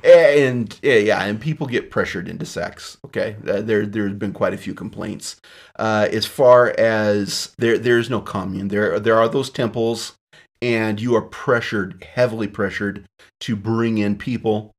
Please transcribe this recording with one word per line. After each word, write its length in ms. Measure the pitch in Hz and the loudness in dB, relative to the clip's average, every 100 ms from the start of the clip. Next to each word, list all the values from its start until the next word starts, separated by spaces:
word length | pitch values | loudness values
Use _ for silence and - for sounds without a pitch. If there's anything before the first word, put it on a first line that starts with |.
And, 720 | 165 170 156 147 135 123 117 - | 10 8 8 6 4 0 -6 -2
yeah, 120 | 139 117 | 4 4
yeah, 280 | 104 98 | 4 0
and 160 | 98 107 | -2 -4
people 260 | 143 151 131 | -4 -6 -4
get 240 | 117 - | -4 -4
pressured 380 | - 92 95 90 | -4 -4 -6 -8
into 160 | 87 | -10
sex, 540 | 85 - 87 - - - - | -10 -8 -10 -10 -20 -20 -10
okay? 300 | - 104 104 - | -6 -6 -6 -4
Uh, 120 | 98 | -4
there, 260 | 110 107 104 | 0 0 0
there's 260 | 107 101 | -4 -4
been 180 | 101 104 | -4 -8
quite 200 | 87 - | -2 -4
a 40 | - | -2
few 160 | - | -10
complaints. 640 | - 87 - - - - - - - - - | -12 -12 -10 -12 -10 -14 -18 -20 -20 -20 -6
Uh, 300 | 110 107 104 | -2 0 0
as 160 | 107 - | 0 -6
far 440 | - 127 123 120 - | 4 8 8 6 2
as, 760 | 113 110 107 104 98 - - - | 2 2 0 0 -2 -6 -10 -2
there, 200 | 117 107 | 0 2
there's 320 | 117 120 117 | 2 2 2
no 100 | 113 | -6
commune. 480 | 95 104 92 95 98 | -6 -8 -6 -6 -4
There, 300 | 104 104 101 | -2 0 0
there 200 | 107 113 | 2 4
are 100 | 113 | 4
those 200 | 131 131 | 0 -4
temples, 680 | - 117 117 113 113 - _ _ _ _ _ | -4 -4 -2 -2 -4 -10 _ _ _ _ _
and 400 | 123 113 110 104 | -2 0 -2 -2
you 140 | 120 | 0
are 80 | 113 | 0
pressured, 840 | 107 - - 120 - 110 92 87 - | -2 -8 0 0 0 -4 -4 -10 -10
heavily 340 | - 123 113 104 | -2 0 0 -8
pressured, 560 | 107 98 - 101 98 - _ _ _ | -4 -6 -4 -6 -6 -18 _ _ _
to 140 | - | -6
bring 440 | 107 101 113 117 110 | -4 -2 0 0 0
in 200 | 104 101 | 0 -2
people 540 | - 117 113 107 107 | -4 -4 -2 -2 -4